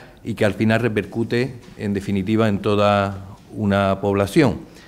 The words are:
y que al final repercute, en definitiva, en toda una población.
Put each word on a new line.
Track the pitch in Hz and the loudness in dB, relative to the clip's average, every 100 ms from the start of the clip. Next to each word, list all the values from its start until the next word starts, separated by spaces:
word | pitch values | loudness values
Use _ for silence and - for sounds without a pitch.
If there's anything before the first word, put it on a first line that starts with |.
| - - | -18 -14
y | 117 | -10
que | 110 | -2
al | 107 | 0
final | 90 110 113 | 2 2 2
repercute, | 117 107 95 110 117 120 135 - - - | 0 -2 -4 -6 -2 -2 -2 -6 -18 -8
en | 104 | -4
definitiva, | 101 101 98 95 110 113 | -4 -2 -2 0 2 2
en | 101 | 0
toda | 107 104 104 101 98 98 95 - - 104 | 0 2 4 2 0 -6 -14 -20 -14 -4
una | 104 98 98 95 | 0 2 2 0
población. | 101 101 101 170 131 - - - | 0 0 2 4 2 0 -10 -20